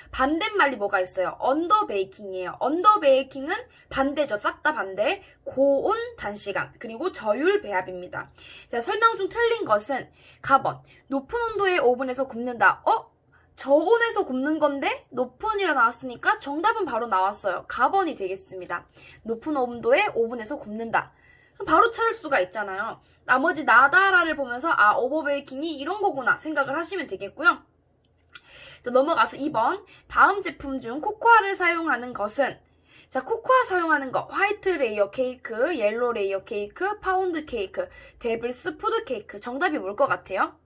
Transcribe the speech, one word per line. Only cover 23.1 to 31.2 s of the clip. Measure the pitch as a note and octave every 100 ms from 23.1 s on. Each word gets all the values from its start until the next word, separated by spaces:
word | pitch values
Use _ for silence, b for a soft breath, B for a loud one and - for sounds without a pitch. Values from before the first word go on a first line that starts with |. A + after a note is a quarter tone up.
| b -
나머지 | B3+ D#4+ D#4+
나다라를 | B3 A3+ C#4 D#4+ G4 F#4 E4+ -
보면서 | - A#3+ D#4+
'아, | - G#3 -
오버베이킹이 | B3 D#4 C#4+ C#4+ C#4 C4 E4 C#4+
이런 | C#4 G4+
거구나' | G4 C4+ A3+ -
생각을 | D4+ D4 C4+ C#4+
하시면 | E4 F#4+ B3+
되겠고요. | F#3+ G3 - E4 C#4+ - _ _ _ _ _ _ - B B B B
자, | B3
넘어가서 | B3 D4 D#4+ A3 -
이 | C#4+
번. | A3+ B3 F#4+ - B B
다음 | - C#4+ G4+
제품 | F4+ - C#4 C4+
중 | A3+ C4+
코코아를 | G#4+ G#4+